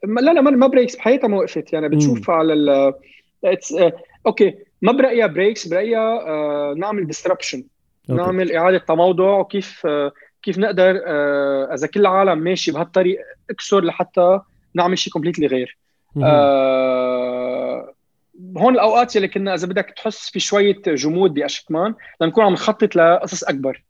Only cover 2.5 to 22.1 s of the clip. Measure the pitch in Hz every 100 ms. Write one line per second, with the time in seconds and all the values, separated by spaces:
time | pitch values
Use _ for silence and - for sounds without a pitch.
2.5 | 151 147 139 139 135 _ _ _ _ 190
3.5 | 185 - 156 175 170 - _ 226 214 202
4.5 | - - _ 196 262 269 240 214 156 196
5.5 | 220 180 175 214 226 220 226 160 156 151
6.5 | 147 147 147 196 214 165 151 175 180 -
7.5 | 143 - _ _ _ - 131 180 185 180
8.5 | 165 170 190 - 165 175 175 185 202 190
9.5 | 202 190 - 165 147 143 _ _ _ -
10.5 | 180 214 185 185 190 175 151 147 143 139
11.5 | 139 135 147 147 202 202 190 196 160 165
12.5 | 185 - 147 170 190 185 190 - - _
13.5 | 226 - 196 170 - 180 - 175 196 -
14.5 | _ _ - 180 185 - 180 156 170 147
15.5 | 127 127 - _ _ _ 147 147 147 143
16.5 | 139 135 131 131 127 127 127 123 123 123
17.5 | 127 127 127 120 - _ _ _ _ 185
18.5 | 180 220 254 208 233 240 220 190 202 196
19.5 | 185 180 190 185 - 220 208 - 196 -
20.5 | 202 202 196 196 147 143 170 190 147 143
21.5 | - _ 156 196 220 -